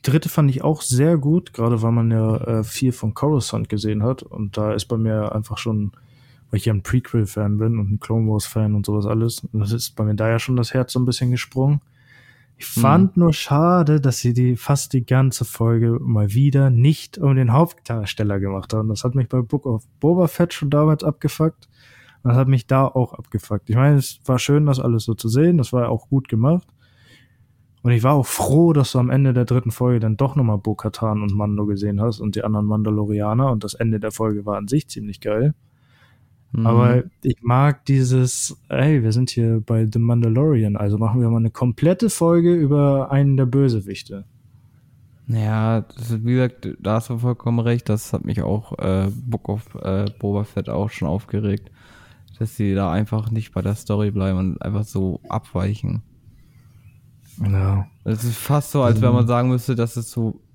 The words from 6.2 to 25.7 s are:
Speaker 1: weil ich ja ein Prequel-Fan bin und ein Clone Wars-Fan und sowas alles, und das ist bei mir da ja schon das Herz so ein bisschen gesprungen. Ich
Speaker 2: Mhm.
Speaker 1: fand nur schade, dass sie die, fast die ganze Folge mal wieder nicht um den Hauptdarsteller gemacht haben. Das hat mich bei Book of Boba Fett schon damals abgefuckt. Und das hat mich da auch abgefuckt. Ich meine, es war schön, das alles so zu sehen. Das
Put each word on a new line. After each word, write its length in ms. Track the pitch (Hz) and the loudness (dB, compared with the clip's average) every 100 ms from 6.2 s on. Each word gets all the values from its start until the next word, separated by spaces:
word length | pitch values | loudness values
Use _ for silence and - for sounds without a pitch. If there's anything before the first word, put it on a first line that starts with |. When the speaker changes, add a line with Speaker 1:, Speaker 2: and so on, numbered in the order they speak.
| _ _ _ | _ _ _
Speaker 1:
weil 80 | 107 | -4
ich 80 | 117 | -2
ja 80 | |
ein 80 | 104 | -2
Prequel-Fan 760 | - 127 - 120 101 - 104 104 | 0 -2 0 -2 -2 -2 -2 0
bin 200 | 110 113 | 0 -2
und 120 | 98 | -2
ein 80 | 104 | -4
Clone 300 | - 113 110 | -2 -2 0
Wars-Fan 440 | 107 - - 107 | -2 -2 -2 0
und 120 | 104 98 | 0 -2
sowas 200 | 104 101 | -2 -2
alles, 340 | 113 117 - - | 0 -2 -4 -6
und 60 | 110 | -4
das 120 | 104 | -2
ist 240 | 117 - - | -2 -6 -4
bei 80 | |
mir 100 | 107 | -2
da 140 | 104 110 | 0 0
ja 100 | 113 | 0
schon 180 | - 127 | 0 -2
das 180 | 117 | 0
Herz 180 | 131 123 | -2 -2
so 80 | 127 | -2
ein 60 | 127 | -2
bisschen 240 | 123 127 | 0 0
gesprungen. 500 | 123 - 131 135 147 _ _ _ - - _ _ _ | -2 -4 -2 0 0 _ _ _ -20 -20 _ _ _
Ich 100 | - - | -10 2
Speaker 2:
Mhm. 40 | |
Speaker 1:
fand 340 | 127 160 190 180 | 4 6 4 4
nur 160 | 170 | 2
schade, 680 | 151 - 143 165 180 151 151 | 2 0 2 4 4 4 2
dass 180 | 139 120 | 2 0
sie 140 | 123 | 0
die, 220 | 120 127 | 2 2
fast 380 | 123 - 143 - | 0 0 -2 0
die 120 | 135 | -2
ganze 400 | 117 127 131 - | 2 2 2 0
Folge 540 | 113 - 117 117 117 117 | -6 -2 2 2 2 0
mal 320 | 123 110 104 | 0 0 2
wieder 360 | 110 143 135 135 | 2 2 4 4
nicht 480 | 120 135 156 - - | 4 4 2 -4 -2
um 160 | 147 | 0
den 180 | 135 123 | 2 4
Hauptdarsteller 840 | 127 165 - - 117 101 - 104 101 | 4 2 -2 -8 -6 -6 -4 -2 0
gemacht 340 | 98 95 - | -2 -6 -4
haben. 180 | 110 110 | -4 -2
Das 120 | 107 | -2
hat 140 | 127 131 | -2 0
mich 120 | 117 | 0
bei 120 | 127 | -2
Book 240 | 120 143 131 | -2 -4 -2
of 180 | 110 - _ | -4 -6 _
Boba 300 | 147 180 175 | 2 4 2
Fett 260 | - 170 | 2 -2
schon 160 | - 143 | 0 0
damals 320 | 147 151 151 | 2 4 2
abgefuckt. 680 | - 147 147 - 160 - _ _ - - - _ | 0 -2 -4 0 -2 -2 _ _ -20 -20 -20 _
Und 80 | 123 | 2
das 80 | 120 | 2
hat 80 | 131 | 4
mich 180 | 131 - | 2 2
da 180 | 131 135 | 2 2
auch 260 | 131 123 | 0 -2
abgefuckt. 560 | - - 104 - 104 - | -4 -8 -8 -4 -6 0
Ich 80 | 113 | 2
meine, 200 | 139 147 | 4 4
es 240 | 127 - | 2 -8
war 140 | - 127 | -2 -2
schön, 280 | - 143 147 | 2 2 2
das 120 | 127 | 0
alles 240 | 131 117 | 0 0
so 100 | 113 | -2
zu 140 | 110 113 | -4 0
sehen. 300 | 117 165 175 | 2 4 4
Das 140 | 120 | 2